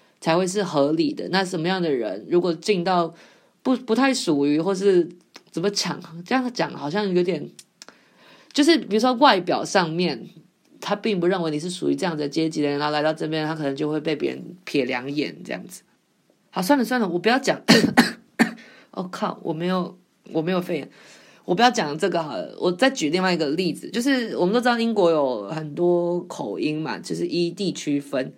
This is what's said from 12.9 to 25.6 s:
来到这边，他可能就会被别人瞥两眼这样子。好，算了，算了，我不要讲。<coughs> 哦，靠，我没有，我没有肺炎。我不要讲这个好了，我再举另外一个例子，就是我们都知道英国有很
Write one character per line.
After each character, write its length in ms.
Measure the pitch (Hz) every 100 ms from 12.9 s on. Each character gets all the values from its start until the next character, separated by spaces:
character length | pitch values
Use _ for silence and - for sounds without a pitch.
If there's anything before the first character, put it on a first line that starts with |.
来 80 | 151
到 120 | 151
这 160 | 156 160
边， 180 | 156 156
他 80 |
可 80 | 156
能 140 | 147 139
就 120 | 151
会 120 | 151
被 160 | 156 147
别 140 | 135
人 120 | 131 - - -
瞥 180 | 147
两 240 | 123 127 131
眼 280 | 147 113 78
这 80 | -
样 120 | - -
子。 140 | - - _ _ _ _ _ _
好， 100 | -
算 160 | 185 285
了， 80 |
算 160 | 226 254
了， 80 | 196
我 80 | 175
不 120 | 196
要 100 | 254
讲。 240 | 262 151 - 226 - - - - _
<coughs> 640 | - - - - - -
哦， 180 | - 185
靠， 260 | - 214 -
我 80 | -
没 160 | 160 180
有， 280 | 185 180 - _ _ -
我 100 | 160
没 80 | 160
有 100 | 185
肺 180 | 175 165
炎。 120 | - - - - - - -
我 80 |
不 80 | 180
要 80 | 240
讲 280 | 220 156 147
这 100 | 190
个 140 | 175
好 140 | 156 107
了， 180 | 76 -
我 100 | 175
再 180 | 180 262
举 220 | 269 151
另 100 | 170
外 120 | 185
一 40 | 175
个 120 | 151
例 220 | 160 185
子， 180 | - -
就 100 | 208
是 360 | 247 262 226 117
我 80 |
们 100 | 180
都 60 | 233
知 60 | 240
道 100 | 240
英 160 | 226
国 160 | 208 175
有 380 | 160 135 117 101
很 260 | 147